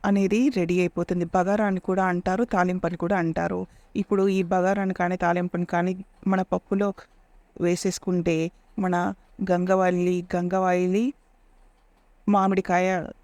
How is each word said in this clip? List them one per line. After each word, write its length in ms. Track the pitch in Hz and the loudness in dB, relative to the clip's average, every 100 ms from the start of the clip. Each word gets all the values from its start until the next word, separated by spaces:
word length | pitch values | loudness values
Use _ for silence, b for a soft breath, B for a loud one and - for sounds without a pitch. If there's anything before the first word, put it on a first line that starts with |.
| - | 2
అనేది 320 | 202 190 208 269 233 | 2 2 2 2 2
రెడీ 200 | 170 180 | 0 0
అయిపోతుంది. 440 | 180 - 175 180 170 | 0 -2 -2 -2 0
బగారా 320 | 185 180 208 208 | 0 2 0 0
అని 120 | 185 - | -2 -2
కూడా 160 | 190 185 | 0 0
అంటారు, 320 | 175 185 190 240 | 0 -2 0 0
తాలింపు 320 | 190 180 180 165 | 2 2 0 -4
అని 100 | 175 | -2
కూడా 140 | 175 196 | -2 0
అంటారు. 360 | 165 165 170 185 185 b b 208 | 0 -2 -2 -4 -8 b b -6
ఇప్పుడు 240 | 196 202 196 190 | -2 2 2 2
ఈ 20 | 170 | 0
బగారాను 400 | 185 180 202 190 185 | 0 2 0 -2 -2
కానీ 160 | 175 185 | -2 0
తాలింపుని 440 | 175 175 180 175 175 | 0 0 -2 -4 -2
కానీ 180 | 175 180 185 - _ 190 | 0 -2 -4 -12 _ -2
మన 80 | 190 185 | 0 0
పప్పులో 360 | 185 _ 196 202 - - _ _ - _ - 175 | -4 _ -2 -2 -4 -18 _ _ -20 _ -4 -2
వేసేసుకుంటే 680 | 175 190 - - 180 170 160 165 _ _ - | 0 -2 -4 -2 0 0 0 -2 _ _ -4
మన 100 | 185 175 180 196 _ - 190 | -2 0 -2 -6 _ -10 -2
గంగవల్లి, 680 | 175 180 190 185 180 180 180 175 | 0 2 2 2 2 0 -2 -2
గంగవాయిలి 720 | 175 180 190 185 180 180 196 247 - _ _ _ _ - _ _ _ _ _ - | -4 -2 0 0 0 2 0 -2 -6 _ _ _ _ -20 _ _ _ _ _ 0
మామిడికాయ 640 | 202 190 190 190 180 185 185 - - | 2 4 0 2 0 2 -2 -6 -14